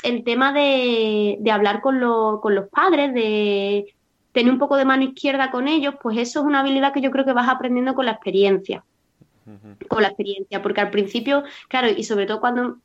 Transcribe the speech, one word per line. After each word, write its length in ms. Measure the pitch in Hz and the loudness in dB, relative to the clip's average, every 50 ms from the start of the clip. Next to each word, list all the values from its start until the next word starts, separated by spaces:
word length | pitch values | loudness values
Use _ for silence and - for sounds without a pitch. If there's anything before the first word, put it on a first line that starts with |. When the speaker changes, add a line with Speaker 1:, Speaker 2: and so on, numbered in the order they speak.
| - | -4
Speaker 1:
el 200 | 247 240 233 240 | -2 -2 -2 -2
tema 280 | 240 233 240 262 277 277 | -2 0 2 2 2 2
de, 840 | 294 285 277 269 262 254 247 240 226 220 220 214 214 208 208 202 202 | 2 2 2 2 2 2 0 0 0 0 0 0 0 0 0 0 -2
de 120 | 214 220 | 0 0
hablar 300 | 214 202 208 202 208 214 | 2 2 2 2 0 0
con 180 | - 269 262 262 | 0 0 0 2
lo-, 400 | 247 240 233 226 220 220 214 208 | 2 2 2 2 2 0 0 -2
con 140 | 208 220 208 | 0 0 0
los 120 | 196 196 196 | 0 -2 -2
padres, 440 | - 285 320 381 339 285 285 285 254 | 0 2 2 4 4 4 2 2 0
de 800 | 247 226 214 214 214 208 208 202 196 196 202 202 208 202 202 _ _ _ _ _ _ _ _ | 0 0 0 0 0 2 2 0 0 0 0 -2 -2 -4 -6 _ _ _ _ _ _ _ _
tener 200 | - 262 233 247 262 | 0 2 4 4 4
un 60 | 254 | 2
poco 160 | 285 277 285 277 | 2 2 2 2
de 80 | 269 | 4
mano 180 | 269 262 262 269 | 4 2 2 2
izquierda 460 | 262 269 - - 285 269 269 269 262 | 0 -2 -4 -2 -2 0 0 0 -2
con 160 | 262 247 262 285 | -2 -2 -2 0
ellos, 280 | 311 320 277 277 277 - | 0 0 0 -2 -4 -4
pues 160 | - 233 214 233 | -6 -4 -2 -2
eso 220 | 240 240 - 311 | -4 -2 -2 -2
es 40 | 285 | 0
una 140 | 294 294 277 | 2 2 2
habilidad 340 | 269 277 269 269 269 277 277 | 2 0 0 2 2 0 0
que 80 | 285 | 0
yo 100 | 262 269 | -2 0
creo 140 | 254 262 269 | 0 0 0
que 80 | 269 254 | 0 0
vas 160 | 240 247 247 | 0 2 0
aprendiendo 460 | 254 254 - 247 247 247 254 262 254 | 0 0 -2 -2 -2 0 0 -2 -2
con 100 | 262 262 | -2 -2
la 60 | 240 220 | -2 -4
experiencia. 680 | 220 - 202 180 190 202 196 196 190 190 - - - - _ _ _ _ _ _ _ - _ _ _ _ | -6 -4 -2 0 2 4 4 2 0 -2 -4 -10 -10 -12 _ _ _ _ _ _ _ -20 _ _ _ _
Speaker 2:
Ujú. 320 | 110 107 98 104 104 101 - - - | -20 -20 -20 -20 -20 -20 -16 -10 -4
Speaker 1:
Con 140 | - 220 | -2 0
la 80 | 208 196 | 0 0
experiencia, 520 | 202 - 202 196 196 196 196 - 202 196 | 0 -4 -6 -6 -6 -10 -8 -8 -8 -6
porque 200 | 196 202 - 208 | -4 -4 -2 -2
al 100 | 208 202 | -2 -2
principio, 520 | 208 208 202 196 - 240 226 277 277 285 285 - - - - - | 0 -2 -2 -2 -4 -6 -2 0 0 0 -2 -4 -12 -20 -10 -6
claro, 180 | - 254 262 226 | -2 0 0 0
y 140 | 202 214 220 | 0 -2 -2
sobre 220 | - 226 202 196 | -4 -2 -2 -2
todo 140 | 196 214 220 | -2 -4 -2
cuando 360 | - 247 247 240 247 247 240 - _ | -2 -2 -2 -2 -2 -4 -6 -10 _